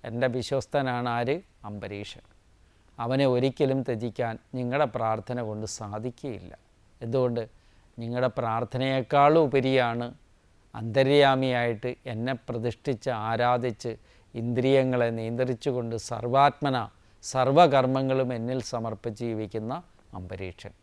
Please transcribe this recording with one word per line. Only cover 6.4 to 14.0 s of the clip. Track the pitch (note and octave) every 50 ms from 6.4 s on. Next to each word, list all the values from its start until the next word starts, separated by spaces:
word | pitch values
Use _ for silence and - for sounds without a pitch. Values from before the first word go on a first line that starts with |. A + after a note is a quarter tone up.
| F2+ F2 - _ _ _ _ _ _ _ _ _
എന്തുകൊണ്ട്? | A#2+ A2+ A#2 C3 B2+ B2 A#2 A#2 A2+ A2+ _ - _ _ _ _ _ _ _ -
നിങ്ങളുടെ | A#2 A#2 A#2+ B2 B2+
പ്രാർത്ഥനയെക്കാളും | B2+ - - A#2+ A2+ A2 A#2 A#2+ A2 - B2 C3 C3+ C3+ C3 A#2+ - D3 C#3+ C#3+ D3 D#3 E3
ഉപരിയാണ് | D#3 C3+ B2 C#3 B2+ C3+ C3 C3 B2 A#2+ A#2 A#2+ A#2+ A#2+ - - _ _ _ _ _ _ _ _ _ _ -
അന്തര്യാമിയായിട്ട് | A2+ A2 A#2 G#2+ C3+ C3+ C3+ C#3+ C#3+ C#3+ C#3 C3+ C3 C3+ C3 B2 A#2+ A#2+ A#2+ A#2 G#2 - B2 B2 _ _
എന്നെ | B2+ A#2 A2 A#2 B2+ C3+ C3 _ -
പ്രതിഷ്ഠിച്ച് | A#2+ A#2 A2 A#2+ A2 _ _ D3 C3 G#2+ - C3+
ആരാധിച്ച് | B2 A2 G#2+ A2 A2+ A#2 A#2+ A#2+ B2 B2 A#2+ B2+ A2 _ - A#2+ A2 -